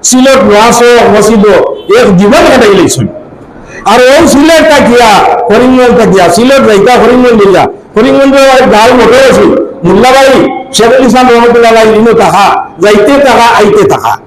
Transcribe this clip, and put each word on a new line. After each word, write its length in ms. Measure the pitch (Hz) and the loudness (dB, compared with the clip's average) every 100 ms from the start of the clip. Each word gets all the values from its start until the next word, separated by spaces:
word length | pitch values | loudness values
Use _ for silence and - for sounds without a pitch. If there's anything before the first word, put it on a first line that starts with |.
| - | -2
সিলেট 340 | 254 262 254 208 | 0 0 0 0
নোয়াশো 400 | 208 233 233 240 240 208 | 0 0 0 2 2 0
মসজিদ 320 | 208 208 220 208 180 - - - 214 | 0 0 0 0 0 -2 -8 -2 0
এক 80 | 220 180 | 2 0
জীবন 240 | 202 294 339 | 2 0 0
কাটাই 220 | 254 220 190 | 0 0 0
লইছুন। 280 | 156 - - - - - - - - - - | 0 -4 -8 -10 -20 -20 -20 -20 -20 -10 -4
আর 80 | 226 254 | 0 2
ওই 120 | 285 311 | 2 0
সিলেট 300 | 269 311 330 311 | 0 2 2 2
তাকিয়া, 400 | 285 208 240 233 202 - - 240 | 0 0 0 2 0 -2 -4 -2
করিমগঞ্জ 440 | 214 254 254 247 226 | 0 0 0 0 0
তাকিয়া, 260 | 208 190 175 180 | 0 0 0 0
সিলেট 260 | 247 269 220 | 0 0 0
যাইতা 240 | 208 196 240 | 0 0 0
করিমগঞ্জ 380 | 226 247 247 220 | 0 0 0 0
লইয়া, 200 | 196 180 135 - - 202 | 0 0 -2 -8 -8 -2
করিমগঞ্জ 400 | 254 269 277 277 269 262 262 | 0 0 0 2 2 2 0
গাঁও 180 | 208 226 254 | 0 0 2
মোটর 220 | 220 240 269 | 2 2 2
আছে, 160 | 190 - - - - 170 | 2 0 -2 -6 -6 -2
মোল্লাবাড়ি, 540 | 196 247 262 269 240 - - - - | 0 2 2 2 0 -2 -6 -10 -2
শেখুল 280 | 226 262 254 | 0 0 0
ইসলাম 180 | 254 254 | 0 0
রহমতুল্লাহ 380 | 233 240 240 233 | 2 0 2 2
আলাইহি 200 | 226 220 214 | 2 0 0
ইনো 140 | 233 214 | 0 0
তাহা, 260 | 185 175 190 135 - - | 0 0 -2 -2 -8 -4
যাইতে 300 | 196 208 285 277 277 | 0 0 0 0 0
তাহা, 220 | 226 233 233 | 0 0 0
আইতে 240 | 208 208 185 | 0 0 0
তাহা। 220 | 156 113 107 | -2 -4 -8